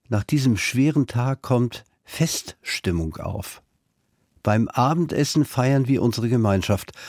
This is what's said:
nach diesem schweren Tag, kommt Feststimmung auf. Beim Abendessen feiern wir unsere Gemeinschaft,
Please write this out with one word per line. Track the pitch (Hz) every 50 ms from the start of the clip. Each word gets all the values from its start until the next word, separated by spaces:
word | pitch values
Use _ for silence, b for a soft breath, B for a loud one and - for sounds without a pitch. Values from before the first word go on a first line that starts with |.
| _ -
nach | 117 104 101
diesem | - 151 147 131 131 110
schweren | 95 - - - 123 135 156 151 156 131
Tag, | - - 120 123 131 135 -
kommt | - - 131 123 123 120 - - - _ _ _ _
Feststimmung | - - - 165 160 - - - - - _ - - - - - 95 87 82 80 80 80 -
auf. | - - - - - - - - _ _ _ _ _ _ _ _ _ _ _ _ _ _ _ _
Beim | - 107 104 110 117 -
Abendessen | - - 123 135 156 170 170 151 - - 147 - - 156 143
feiern | - - 131 123 131 139 139 131 120
wir | 135 -
unsere | - 120 113 - 110 117
Gemeinschaft, | 123 120 110 104 98 98 92 - 104 95 - - - B B